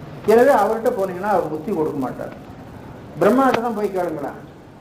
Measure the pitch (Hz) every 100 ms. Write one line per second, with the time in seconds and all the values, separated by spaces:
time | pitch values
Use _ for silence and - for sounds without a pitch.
0 | - - - 226 269 247 208 226 247 196
1 | 190 180 202 190 160 156 - 175 151 139
2 | 123 - - - - - - - - -
3 | - - 185 254 269 233 233 214 208 185
4 | 175 156 131 - - - - -